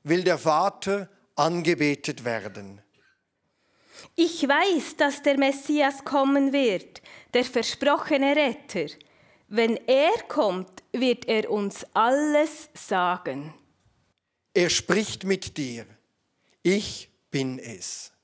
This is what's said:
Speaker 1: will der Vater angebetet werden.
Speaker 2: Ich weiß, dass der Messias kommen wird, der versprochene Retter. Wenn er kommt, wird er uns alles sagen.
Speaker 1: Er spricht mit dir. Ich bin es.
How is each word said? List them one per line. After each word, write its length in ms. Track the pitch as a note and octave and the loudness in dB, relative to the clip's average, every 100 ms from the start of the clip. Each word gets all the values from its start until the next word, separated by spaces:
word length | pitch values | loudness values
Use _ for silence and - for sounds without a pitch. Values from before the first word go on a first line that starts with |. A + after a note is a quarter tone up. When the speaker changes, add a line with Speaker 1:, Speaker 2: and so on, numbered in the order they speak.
Speaker 1:
will 200 | D3 F3 | 0 0
der 140 | F#3 D#3+ | 2 -2
Vater 720 | D3+ D#3 F#3+ G3 - G3+ F#3+ _ _ - | 2 2 0 -2 -4 -4 -6 _ _ -2
angebetet 880 | D3+ F3 E3 D#3+ D3 C#3 - C3 | 0 0 0 2 2 0 -4 -6
werden. 600 | B2 A2+ G2+ G2 G2 G2 _ _ _ _ _ _ _ _ _ _ _ - - - | -6 -6 -6 -12 -16 -18 _ _ _ _ _ _ _ _ _ _ _ -20 -10 0
Speaker 2:
Ich 320 | E4 E4+ C4 | 0 2 2
weiß, 500 | C#4+ F#4+ E4+ - - | 4 4 2 -2 0
dass 260 | C#4+ C#4 | 0 2
der 160 | D4 C#4 | 0 2
Messias 680 | C#4 C#4 - D4 C#4 C#4 - | 2 0 0 2 2 0 -2
kommen 480 | C#4 C4+ C#4 C#4 | 0 4 4 2
wird, 480 | C#4 B3+ F3+ - - - - - | 2 2 0 -4 -18 -20 -20 -4
der 120 | A#3 B3+ | -2 0
versprochene 920 | B3 A3+ - C#4+ C#4+ - C#4+ C#4 D4 | -2 -4 -2 2 2 2 2 2 2
Retter. 580 | C#4+ G#3+ - F#3+ D3+ - _ _ _ _ _ | 2 -2 -6 -6 -6 -8 _ _ _ _ _
Wenn 280 | G#3+ A3+ A3+ - | 0 0 0 2
er 260 | C4 D#4 A4+ - | 4 4 2 -2
kommt, 560 | - A3 F3+ F#3 - - | 0 0 0 -6 -14 -10
wird 360 | A#3+ B3+ A#3+ - | -2 0 0 0
er 220 | A3 G#3+ | -2 0
uns 340 | G#3 G3+ - - - | -2 -4 -6 -4 0
alles 760 | A3+ C4+ D4+ D4 D#4 - - - | 2 2 2 2 0 -2 -10 -10
sagen. 800 | - F#3+ F3+ F3+ - C3+ D3+ - _ _ _ _ _ _ _ _ _ | -4 0 0 -2 -6 -10 -10 -16 _ _ _ _ _ _ _ _ _
Speaker 1:
Er 160 | - F3 | 0 2
spricht 540 | - - F#3 G#3+ - | 0 0 0 0 -6
mit 340 | F#3+ F#3+ - - | -4 -4 -4 -8
dir. 300 | C3 A#2 G#2+ A2 _ _ _ _ _ _ | -8 -8 -14 -20 _ _ _ _ _ _
Ich 460 | E3+ G3+ G#3 - - _ _ | 0 0 -2 -10 -16 _ _
bin 260 | C#3+ C3 B2+ | -4 -4 -6
es. 540 | B2 G2 - - - _ | -12 -12 -10 -10 -12 _